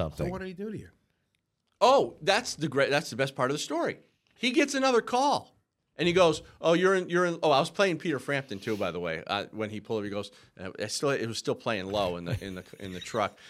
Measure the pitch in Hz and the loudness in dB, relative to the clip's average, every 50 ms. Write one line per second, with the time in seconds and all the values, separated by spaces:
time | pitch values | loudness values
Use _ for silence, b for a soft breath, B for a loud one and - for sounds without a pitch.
0 | 92 78 73 - 87 175 180 185 185 190 185 170 202 220 214 175 - 90 _ _ | -6 -6 -4 -6 -6 -6 -6 -6 -10 -10 -10 -10 -10 -10 -10 -10 -12 -16 _ _
1 | _ _ _ _ _ _ _ _ _ _ _ _ _ _ _ - - 233 269 269 | _ _ _ _ _ _ _ _ _ _ _ _ _ _ _ 2 6 6 6 6
2 | 175 117 - - 156 156 190 - - - - - 143 156 131 139 139 117 135 147 | 4 2 -2 -4 0 2 2 2 2 -2 -6 -4 -4 -2 2 2 2 4 4 2
3 | - - - 110 131 139 139 - 131 123 143 151 - - 285 330 330 247 - - | 0 0 -2 -2 -2 -2 0 0 0 0 0 -2 -4 -4 -4 -2 -2 -2 -4 -8
4 | _ _ _ _ _ _ _ - - 247 247 302 294 285 277 269 262 269 254 226 | _ _ _ _ _ _ _ -4 -2 0 2 2 2 2 2 0 2 4 4 2
5 | 226 - - 247 269 294 254 127 - - _ _ _ _ _ _ _ _ _ - | 2 2 0 2 2 2 2 0 -2 -6 _ _ _ _ _ _ _ _ _ -2
6 | 151 175 175 180 185 165 156 - - B B B - 160 170 175 180 185 196 185 | 0 2 6 6 6 6 4 2 -4 B B B 2 2 4 4 4 4 4 2
7 | 180 - 170 175 180 175 170 160 - 160 147 131 156 160 - - 202 196 170 151 | 0 0 0 2 2 2 0 0 2 4 4 4 4 2 0 0 0 2 0 -2
8 | - 180 147 123 - - 143 139 131 - 107 95 - 117 110 101 104 90 82 87 | -2 -4 -4 -4 -4 -4 -4 -4 -4 -6 -10 -8 -4 -4 -4 -2 -2 -4 -4 -4
9 | 87 85 80 80 - - 95 101 95 - - 107 110 104 104 107 101 - 117 110 | -4 -4 -6 -6 -6 -4 -4 -4 -4 -6 -8 -8 -8 -8 -8 -10 -10 -6 -6 -6
10 | 101 101 98 101 101 - b b b b b - 92 95 - - 95 123 - - | -6 -6 -6 -8 -8 -10 b b b b b -14 -14 -12 -10 -8 -8 -6 -6 -4
11 | - 143 139 - - 113 113 - - - 127 - - 127 113 101 92 95 98 104 | -2 -2 -2 -2 -4 -4 -6 -6 -4 -6 -6 -4 -4 -6 -4 -4 -4 -4 -2 0
12 | 101 90 87 87 87 87 - 98 - 98 92 92 90 - - - - 95 90 90 | 0 0 -2 -4 -6 -6 -6 -6 -6 -8 -12 -12 -14 -16 -18 -14 -14 -12 -12 -12
13 | - - - 120 104 95 - B B B | -10 -6 -2 -2 -2 -2 -4 B B B